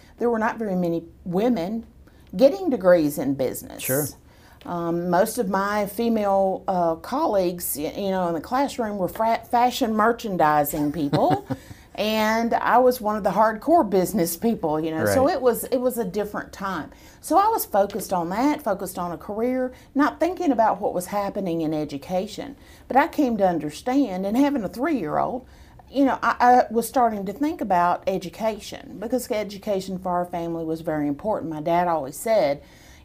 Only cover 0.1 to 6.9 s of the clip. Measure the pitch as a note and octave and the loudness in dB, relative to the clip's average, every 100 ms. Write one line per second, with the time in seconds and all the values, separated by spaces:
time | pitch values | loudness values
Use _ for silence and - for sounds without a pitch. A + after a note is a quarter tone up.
0.1 | - A#3 A3+ A3 A3+ A3 F#3 F3 E3+ E3 | -4 -2 0 0 -2 -4 -2 0 -2 -6
1.1 | - - F3 A#3 A3+ E3+ A3+ - - - | -14 -6 0 2 0 -2 -6 -10 -18 -20
2.1 | - - F#3 C4 G4 F#4 A#3+ F#3 F3 D3 | -20 -8 4 4 4 -2 2 6 6 4
3.1 | D3 C#3 C#3 B2+ - - - - C3 D3+ | 0 -2 0 -2 -4 -10 -10 -2 -2 -2
4.1 | - - - - - - F3 E3+ E3+ F3 | -6 -20 -20 -20 -16 -8 -4 -2 -2 2
5.1 | F3 A3 - G3 G3 G3 G#3 G3 - A#3 | 2 2 0 -2 0 0 -2 -2 -2 0
6.1 | A3 G3+ G3 G3 F#3+ - F#3 E3+ | 2 2 2 2 0 -2 0 0